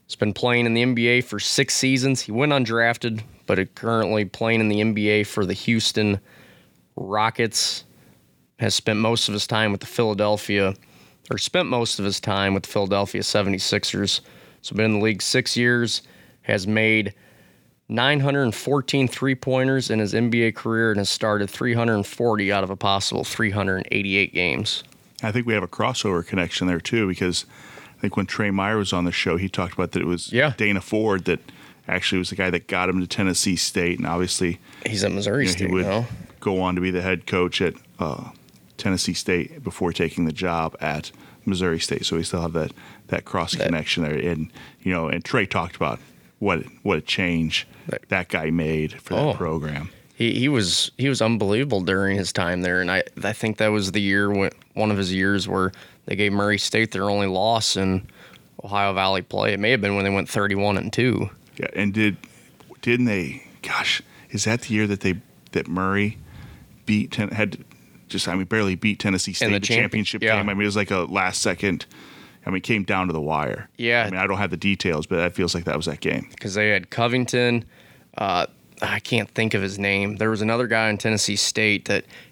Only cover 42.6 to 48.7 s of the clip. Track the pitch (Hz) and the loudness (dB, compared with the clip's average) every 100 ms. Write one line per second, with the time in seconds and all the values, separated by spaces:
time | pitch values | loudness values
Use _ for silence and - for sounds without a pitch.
42.6 | 73 - - - - - - 95 82 85 | -4 -8 -20 -20 -6 -6 -4 -4 -2 -2
43.6 | - 82 78 - 76 76 87 80 80 - | -2 -2 -2 -2 -2 -2 -2 -2 -6 -10
44.6 | - - 95 90 80 78 - 131 95 - | -20 -8 -4 -2 -2 -4 0 0 0 0
45.6 | 85 - 78 57 - - - - 101 85 | -2 -2 -2 -2 -10 -20 -20 -4 0 0
46.6 | - - 101 80 - - 90 82 80 - | -2 -6 0 0 0 -2 0 2 0 -2
47.6 | - - - - - 95 90 87 80 85 | -6 -14 -10 -10 -2 -2 -2 -4 0 0
48.6 | 78 | 2